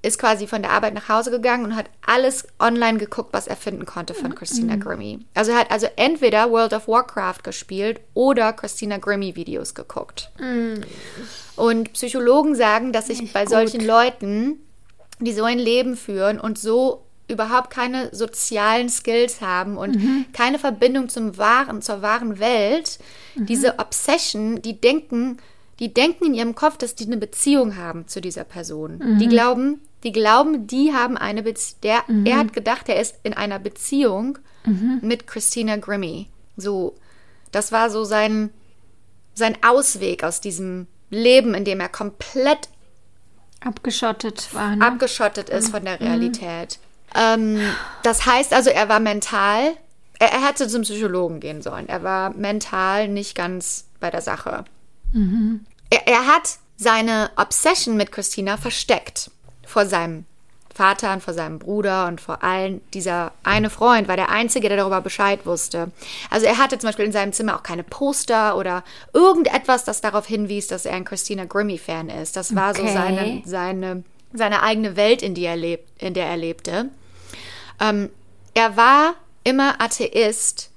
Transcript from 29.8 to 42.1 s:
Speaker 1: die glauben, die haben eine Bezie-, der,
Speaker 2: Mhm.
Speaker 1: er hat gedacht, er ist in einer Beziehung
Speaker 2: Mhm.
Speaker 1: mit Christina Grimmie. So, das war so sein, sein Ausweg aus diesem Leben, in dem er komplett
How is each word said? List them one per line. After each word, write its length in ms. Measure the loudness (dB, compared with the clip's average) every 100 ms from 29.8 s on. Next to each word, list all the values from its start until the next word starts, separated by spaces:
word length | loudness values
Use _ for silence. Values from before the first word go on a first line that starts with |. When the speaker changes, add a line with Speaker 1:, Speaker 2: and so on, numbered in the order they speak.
| -8 -10
Speaker 1:
die 80 | -4
glauben, 560 | 2 6 6 6 2 -2
die 240 | 2 2
haben 220 | 2 0 -2
eine 240 | -4 -4
Bezie-, 320 | -4 -6 -8 -4
der, 220 | 0 0 2
Speaker 2:
Mhm. 180 | 2
Speaker 1:
er 140 | 4 4
hat 140 | 2
gedacht, 360 | 0 -2 -2 0
er 120 | 0
ist 160 | 0 -4
in 100 | -8
einer 240 | -4 -6 -6
Beziehung 800 | -8 -8 -2 2 2 2 -4 -6 -12 -8
Speaker 2:
Mhm. 360 | 0 0 2 0
Speaker 1:
mit 240 | -2 -4 -6
Christina 500 | -4 -2 -2 -2 -2
Grimmie. 520 | -4 -4 -4 -8 -12 -18 -20 -10
So, 380 | -4 -2 -4 -6 -20 -20 -20 -20 -6
das 220 | -4 0
war 180 | 2 2
so 140 | 0
sein, 460 | -2 0 2 0 -4 -8 -20 -20 -20 -20 -20 -20 -20
sein 240 | -2 -2 2
Ausweg 600 | 4 6 4 0 -4 -2
aus 160 | -4 -4
diesem 460 | -8 -8 -8 -8 -12 -18 -10
Leben, 440 | -2 6 6 6
in 100 | -2
dem 160 | -4 -6
er 80 | -8
komplett 800 | -8 -10